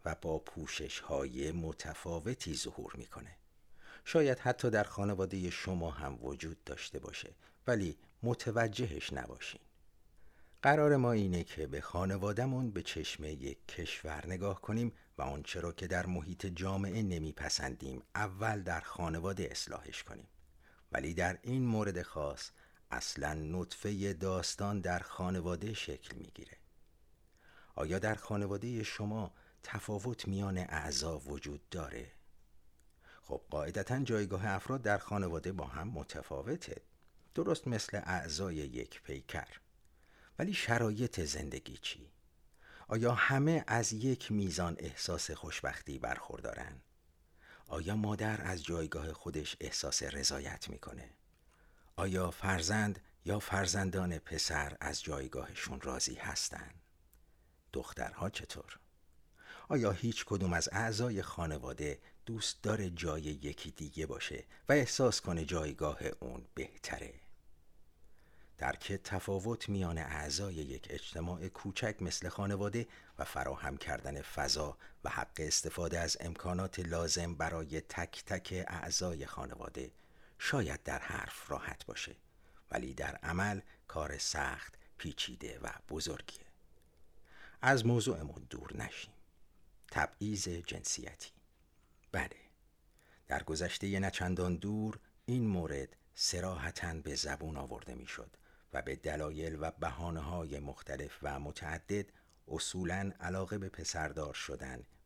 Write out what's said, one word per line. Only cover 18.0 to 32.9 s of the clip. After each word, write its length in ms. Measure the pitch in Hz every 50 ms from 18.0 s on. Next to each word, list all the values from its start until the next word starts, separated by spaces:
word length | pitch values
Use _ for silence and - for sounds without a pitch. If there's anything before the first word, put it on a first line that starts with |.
| - - _
اول 480 | - 107 101 92 95 104 110 107 104 92
در 180 | 90 85 80
خانواده 680 | - - - - 87 82 80 82 82 95 98 92 92 -
اصلاحش 520 | - - - - - - - - - - -
کنیم. 260 | - - - - - - - - - - - - - - - - - -
ولی 220 | - - - 85
در 240 | 85 90 87 92 - -
این 240 | - 123 131 127
مورد 360 | 120 113 110 107 101 92 87 87
خاص 480 | - - 80 73 71 71 - - - - - - - - - - -
اصلاً 440 | 60 62 - - - - 69 73 78
نطفهٔ 800 | 78 78 78 85 90 87 87 - - - 104 104 98 98 98 98
داستان 680 | 78 90 95 95 92 85 - - - 101 101 101 101
در 180 | 87 92 90 87
خانواده 760 | - - - - 92 90 92 92 82 87 90 82 101 107 110
شکل 420 | 95 - - 73 - - - -
می‌گیره. 400 | - - - - - - - - - - - - - - - - - - - - - - - - - - - - - - - -
آیا 240 | - 73 78 87 95
در 160 | 92 107 107
خانوادهٔ 680 | 104 - - 107 101 101 98 101 98 104 120 123 113 110
شما 520 | - - - 107 104 107 110 104 80 - - - - - - -
تفاوت 640 | - - 107 - - 107 101 92 127 123 - - -
میان 300 | 95 95 101 98 95 92
اعضا 600 | 90 - - 78 76 78 73 73 73 82 80 76
وجود 500 | 67 69 73 71 - 73 73 71 - -
داره؟ 440 | - 90 78 65 - 58 64 67 - - - - - - - - - - - - - - - -